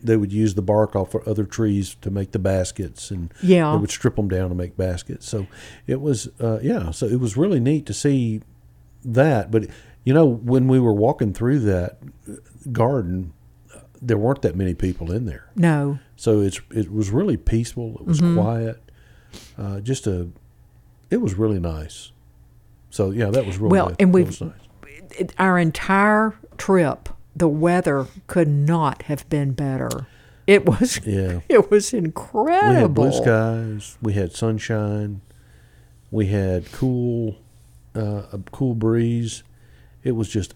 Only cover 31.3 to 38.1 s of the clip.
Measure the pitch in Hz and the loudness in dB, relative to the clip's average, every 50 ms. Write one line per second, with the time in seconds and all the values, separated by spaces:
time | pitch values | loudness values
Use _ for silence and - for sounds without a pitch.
31.3 | 87 87 - - 311 220 - - - 208 202 - - 220 170 160 - - - - | -2 -4 0 4 6 6 6 6 4 2 2 0 -4 -4 -4 -4 -6 -8 -14 -6
32.3 | - 226 233 311 349 370 415 415 381 330 233 - 143 - - - 135 123 120 127 | -2 -2 0 2 2 2 4 4 4 4 4 2 2 2 2 2 2 2 2 2
33.3 | 113 110 113 113 113 113 113 113 107 104 - - - - 113 107 101 104 95 85 | 2 2 2 0 -2 -4 -6 -6 -8 -10 -12 -14 -14 -6 -4 -2 0 0 -2 -2
34.3 | - - 117 113 110 107 - - 113 107 107 104 104 104 104 104 101 95 - - | -4 -4 -2 -2 -2 -4 -4 -4 -4 -4 -2 -2 -4 -4 -6 -6 -8 -12 -14 -18
35.3 | - - - - - - - _ _ - - _ _ - _ _ - 110 104 95 | -20 -20 -20 -20 -20 -20 -20 _ _ -20 -20 _ _ -20 _ _ -2 -2 0 0
36.3 | 104 101 98 95 92 90 87 - - - 131 131 123 123 120 120 117 120 117 110 | 0 0 0 0 0 -2 -4 -6 -6 -4 -2 -2 0 -2 -2 -2 -2 -2 -4 -6
37.3 | 101 - - _ _ - - - _ - - - _ 110 107 104 | -8 -10 -16 _ _ -20 -20 -20 _ -20 -20 -12 _ -6 -4 -4